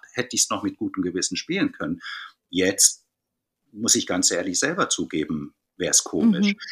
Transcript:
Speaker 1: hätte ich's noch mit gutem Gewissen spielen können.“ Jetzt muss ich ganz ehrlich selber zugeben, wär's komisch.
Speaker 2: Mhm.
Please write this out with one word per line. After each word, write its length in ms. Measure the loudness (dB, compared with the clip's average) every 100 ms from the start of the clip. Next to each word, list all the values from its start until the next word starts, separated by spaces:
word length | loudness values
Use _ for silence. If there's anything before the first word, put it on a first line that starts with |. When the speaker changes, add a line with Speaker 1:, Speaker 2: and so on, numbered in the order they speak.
| -8
Speaker 1:
hätte 220 | -6 -2 0
ich's 140 | 0
noch 120 | 0
mit 140 | -4 -4
gutem 260 | -4 -2
Gewissen 340 | -2 -2 -2 -4
spielen 360 | -4 -2 -2
können.“ 280 | -2 -6 -6 -8 -14 -14 -20 _
Jetzt 560 | 2 2 4 2 2 _ _ _ _ _ _ _
muss 220 | -4 2
ich 120 | 2 2
ganz 240 | 0 2
ehrlich 280 | 2 0 0
selber 300 | 0 0 -2
zugeben, 680 | -2 -2 -2 -2 -4 -6 -14 _ -6
wär's 260 | 0 0
komisch. 500 | 0 4 4 6 2 0
Speaker 2:
Mhm. 20 | -8